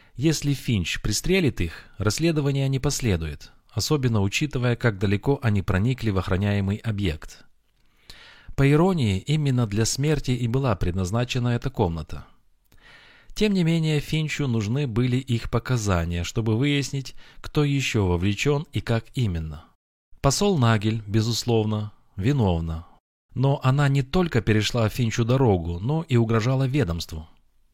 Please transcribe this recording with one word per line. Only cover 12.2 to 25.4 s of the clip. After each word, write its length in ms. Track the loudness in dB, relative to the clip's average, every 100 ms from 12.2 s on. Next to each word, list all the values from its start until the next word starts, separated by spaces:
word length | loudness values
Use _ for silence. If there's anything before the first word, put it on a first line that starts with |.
| -14 -20 _ _ _ -20 -20 -20 -20 -20 -12
Тем 180 | -2 0
не 120 | 2
менее, 340 | 2 2 2 0
Финчу 480 | -2 -4 -2 -2 0
нужны 400 | 0 0 -2 -2
были 300 | 0 0 0
их 340 | -2 -4 -2
показания, 720 | -4 -2 -2 0 0 0 -4
чтобы 340 | -4 -2 0 0
выяснить, 600 | 0 0 -2 -8 -10 -14 -18 -16
кто 240 | -4 0
еще 420 | 2 0 0 2 2
вовлечен 580 | 2 0 0 0 0 -2
и 80 | -6
как 260 | -2 -2 -2
именно. 500 | -4 -2 -2 -6 -10 -18 _ _ _ _ 0
Посол 340 | 2 4 2 4
Нагель, 460 | 4 4 2 -2 0
безусловно, 880 | 0 0 -2 2 2 2 -2 -6 -12 _ -4
виновна. 720 | 0 2 2 2 -2 -6 -10 -20 _ _ _
Но 260 | -2 0 2
она 260 | 2 2 2
не 140 | 2
только 380 | 0 0 2 0
перешла 480 | 2 2 2 0 0
Финчу 380 | 0 -2 0 0
дорогу, 520 | 4